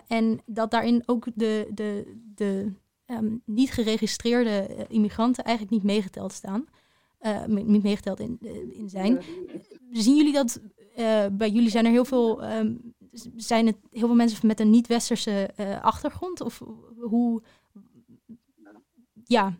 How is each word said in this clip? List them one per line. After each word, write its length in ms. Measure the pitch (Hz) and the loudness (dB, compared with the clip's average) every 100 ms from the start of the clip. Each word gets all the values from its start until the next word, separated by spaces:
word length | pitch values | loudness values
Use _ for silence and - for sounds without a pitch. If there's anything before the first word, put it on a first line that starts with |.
| - | -2
en 340 | 226 226 220 - | 0 2 0 -4
dat 260 | 214 226 | -4 -2
daarin 320 | 233 220 240 - | 0 2 2 2
ook 200 | 247 240 | -4 -4
de, 340 | 220 220 214 208 | -2 0 0 -4
de, 460 | 208 208 208 - 208 233 208 | -6 -6 -6 -10 -16 -18 -6
de, 380 | 202 190 208 190 _ _ - | -2 -2 -4 -8 _ _ -12
ehm, 300 | 233 214 226 - | -6 -4 -6 -6
niet 260 | 214 269 | 0 0
geregistreerde, 800 | - 220 220 214 - 233 240 233 | 0 0 0 -2 -2 0 2 2
eh, 360 | 208 196 - 214 | 0 -4 -8 -4
immigranten 560 | 220 208 - 233 247 | 0 0 2 0 0
eigenlijk 320 | - 233 208 226 | 0 -4 0 0
niet 180 | 196 | 2
meegeteld 380 | 208 185 - 190 | 0 -2 -8 -12
staan. 340 | - 196 202 311 _ _ _ _ _ | -12 -8 -8 -8 _ _ _ _ _
Eh, 260 | 220 208 - | -6 -6 -2
me-, 160 | 208 | -2
niet 200 | 220 208 | 2 2
meegeteld 360 | 202 202 - 190 | 2 -2 -4 -8
in, 180 | 214 247 | -8 -10
eh, 380 | 220 180 - - | -12 -14 -14 -14
in 100 | 208 | -12
zijn. 320 | 185 190 262 311 349 359 302 - - 254 | -4 0 0 -2 -14 -14 -16 -18 -20 -12
Zien 240 | 233 214 294 | -2 4 6
jullie 180 | 302 | 4
dat, 280 | 277 254 - 214 _ _ - | 2 0 -4 -14 _ _ -4
eh, 300 | 226 220 202 | 0 2 0
bij 180 | 196 220 | 0 0
jullie 200 | 214 233 | 4 4
zijn 160 | 233 226 | 4 4
er 60 | |
heel 140 | 240 254 | 4 4
veel, 380 | 254 226 - | 2 2 0
ehm, 300 | - 220 220 233 240 - - | -4 -4 -2 -4 -12 -20 -20
z-, 160 | 240 240 226 | -20 -18 -12
zijn 300 | 226 226 226 | -2 2 2
het 120 | 208 _ | 0 _
heel 160 | 233 233 | -4 2
veel 80 | 240 | 4
mensen 320 | 233 214 220 | 4 2 0
met 120 | 214 | 4
een 100 | 214 | 6
niet-westerse, 800 | 226 233 233 - 233 - 202 196 - | 6 6 0 0 -2 -2 -2 -4 -6
eh, 280 | 196 202 | -8 -2
achtergrond? 580 | - - 302 - 359 359 | -2 0 -4 -6 -10 -8
Of 200 | 240 - - 226 - 233 | -10 -10 -16 -20 -20 -12
hoe, 420 | 233 226 240 226 - _ _ 208 - _ _ - _ 233 _ _ 202 214 _ _ 233 _ | -2 0 2 0 -6 _ _ -20 -20 _ _ -20 _ -20 _ _ -20 -20 _ _ _ _
ja, 300 | - 233 196 170 | 0 2 2 -4